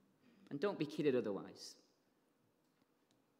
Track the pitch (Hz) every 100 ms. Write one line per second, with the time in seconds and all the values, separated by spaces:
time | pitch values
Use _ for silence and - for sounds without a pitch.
0 | _ _ _ - - 139 202 175 147 -
1 | 147 123 107 92 90 - - - _ _
2 | _ _ _ _ _ _ _ _ _ _
3 | _ _ _